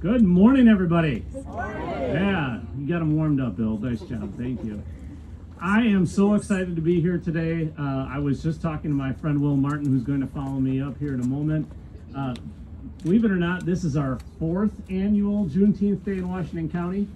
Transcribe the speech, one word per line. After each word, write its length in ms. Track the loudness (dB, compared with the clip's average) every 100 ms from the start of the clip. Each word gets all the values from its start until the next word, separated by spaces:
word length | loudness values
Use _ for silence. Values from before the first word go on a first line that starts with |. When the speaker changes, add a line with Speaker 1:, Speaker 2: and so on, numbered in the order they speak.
Speaker 1:
Good 220 | 2 4
morning, 440 | 6 8 8 10 8
everybody. 560 | 8 4 4 2 -2 -6
Speaker 2:
Good 140 | -10
morning. 360 | -10 -8 -8 -6
Speaker 1:
Yeah, 760 | -6 -4 -2 0 2 2 -2 -4 -8 -6
you 100 | -2
got 120 | 0
'em 140 | 2
warmed 240 | 2 2 2
up, 160 | 0
Bill. 220 | -2 -2 -2
Nice 240 | -4 -6
job. 340 | -6 -8 -8 -6
Thank 280 | -6 -6
you. 180 | -6 -8 -10 -12 -14 -14 -16 -16 -16 -8
I 220 | 2 4
am 220 | 4 4
so 280 | 4 4 4
excited 420 | 4 2 -2 0
to 60 | 0
be 180 | 2 4
here 180 | 2 0
today. 540 | -2 -2 0 -2 -4 -4
Uh, 260 | -4 -2 -4
I 100 | -2
was 240 | -2 0
just 180 | -2 -2
talking 300 | -4 -4 -2
to 60 | -2
my 160 | -2
friend 260 | -2 0 2
Will 160 | 2
Martin, 300 | 2 2 0
who's 180 | 2 0
going 160 | 2 -2
to 80 | -2
follow 320 | -4 -4 -2
me 220 | 0 0
up 160 | -4 -6
here 160 | -4
in 80 | -2
a 40 |
moment. 460 | -2 -2 0 -2 -4 -12 -16 -18 -12
Uh, 220 | -8 -6 -6 -12 -16 -16 -14 -16 -8
believe 220 | 2 4
it 80 | 4
or 60 | 2
not, 280 | 0 -2
this 200 | -2 -2
is 100 | 0
our 240 | -2 -2 -6 -10 -6
fourth 360 | -4 0 -2 -4 -6
annual 560 | -4 0 2 2 0
Juneteenth 580 | 0 4 4 4 0 0
Day 140 | -4 -4
in 100 | -4
Washington 400 | -4 -4 -4 -4
County. 400 | -4 -2 -2 -4